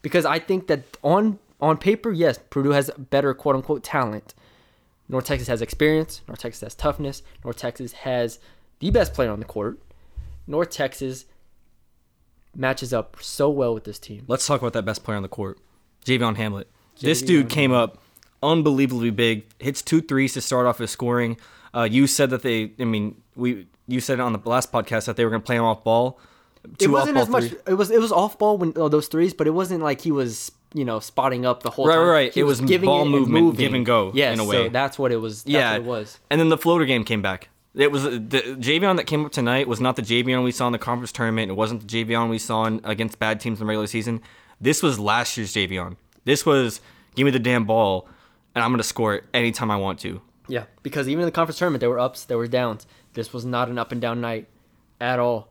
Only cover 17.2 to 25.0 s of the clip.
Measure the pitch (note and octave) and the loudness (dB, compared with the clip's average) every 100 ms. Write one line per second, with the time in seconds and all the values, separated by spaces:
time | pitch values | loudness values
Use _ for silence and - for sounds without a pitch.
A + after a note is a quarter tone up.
17.2 | C3+ E3 A#2+ D3 C3+ B2 A2+ - _ _ | 4 4 4 2 2 2 0 -4 _ _
18.2 | _ _ D3 E3 D3+ C3+ C3+ B2 A#2 G#2+ | _ _ 2 4 4 4 2 2 -2 2
19.2 | A#2 A2 - _ B2+ C#3 - E3 D#3+ C3+ | 0 0 -6 _ -6 -6 0 0 2 0
20.2 | C3+ C3 - B2+ B2 A#2 A2+ - B2 A#2+ | 0 -2 -2 2 2 0 -6 -4 -2 0
21.2 | A#2 A2+ - - - A#2+ A2+ A#2+ C#3 - | -2 -4 -12 -20 -8 -2 2 4 4 4
22.2 | C3+ B2 B2+ A2+ G#2+ - A#2 A2 G#2 - | 0 0 0 -2 -4 -4 -2 -2 -4 -8
23.2 | _ - B2 A2 F2 _ - B2 A#2 B2+ | _ -4 -4 -4 -10 _ -6 -4 -2 -2
24.2 | B2 G#2+ A#2 A#2 - A#2+ G#2+ A2+ | -2 -2 0 -2 0 -4 -2 -4